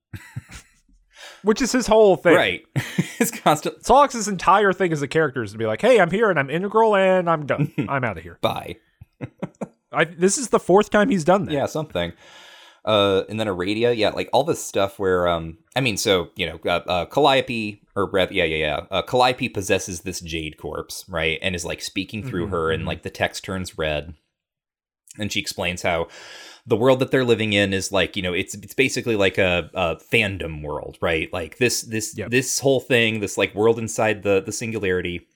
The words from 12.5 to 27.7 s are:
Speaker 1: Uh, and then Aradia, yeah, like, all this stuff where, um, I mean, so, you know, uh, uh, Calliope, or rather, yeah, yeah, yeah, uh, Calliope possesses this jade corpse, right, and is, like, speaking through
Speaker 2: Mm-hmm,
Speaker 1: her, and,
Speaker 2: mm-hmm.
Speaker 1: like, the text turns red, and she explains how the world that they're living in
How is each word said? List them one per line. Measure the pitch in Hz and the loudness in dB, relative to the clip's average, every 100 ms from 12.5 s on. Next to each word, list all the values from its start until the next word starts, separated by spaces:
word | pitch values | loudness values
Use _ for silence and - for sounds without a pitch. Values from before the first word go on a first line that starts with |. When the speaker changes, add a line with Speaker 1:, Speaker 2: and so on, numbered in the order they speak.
| - - _ | -20 -20 _
Speaker 1:
Uh, | - 107 101 98 - | 0 2 4 2 0
and | 110 | -4
then | 107 | -4
Aradia, | 90 90 107 120 120 | -2 -2 0 0 2
yeah, | 101 | 0
like, | - 92 | 0 0
all | 117 | 0
this | 151 139 - | 0 -4 -4
stuff | 104 98 - | -2 -2 0
where, | 95 90 87 | 0 2 2
um, | 85 82 80 _ 123 | 0 -4 -12 _ -4
I | |
mean, | 131 95 | -2 -2
so, | 113 92 82 - | 2 2 0 -6
you | 85 | -8
know, | 82 95 | -6 -4
uh, | 87 - | -4 -2
uh, | 90 82 | -4 -2
Calliope, | 143 147 135 120 117 107 104 _ - | 2 2 2 0 -6 -8 -10 _ -4
or | 95 | -2
rather, | 98 90 | 0 0
yeah, | 92 85 | 0 0
yeah, | 78 | 0
yeah, | 76 73 90 | -2 -4 -4
uh, | 95 | -6
Calliope | - 127 123 127 127 | -2 2 2 0 -6
possesses | 107 92 95 - 87 | -6 -2 -2 -2 -10
this | 95 90 | -10 -10
jade | 85 80 78 80 | -8 -8 -8 -10
corpse, | 78 78 80 - - | -12 -10 -12 -14 -8
right, | 87 80 78 | -2 -2 -2
and | 95 | -4
is, | 87 | -6
like, | 82 80 | -6 -8
speaking | - - 92 110 | -8 -8 -6 -8
through | 127 92 101 | -6 -4 -4
Speaker 2:
Mm-hmm, | |
Speaker 1:
her, | 90 80 | -2 -2
and, | 80 | -2
Speaker 2:
mm-hmm. | 78 | -4
Speaker 1:
like, | 80 | -8
the | 95 | -10
text | - 90 - | -4 -4 -4
turns | - 95 90 - | -8 -8 -8 -6
red, | 78 76 76 85 _ _ _ _ _ _ _ _ _ - | -4 -4 -6 -16 _ _ _ _ _ _ _ _ _ -10
and | 104 | -6
she | 104 | -4
explains | 95 - 90 87 | -6 -6 -6 -2
how | 95 82 82 - - - - - - | -2 -2 -4 -8 -20 -20 -20 -20 -2
the | 113 | 2
world | 131 127 | 4 2
that | 131 | 2
they're | 139 | 0
living | 123 107 107 | 2 2 2
in | 101 101 | 2 2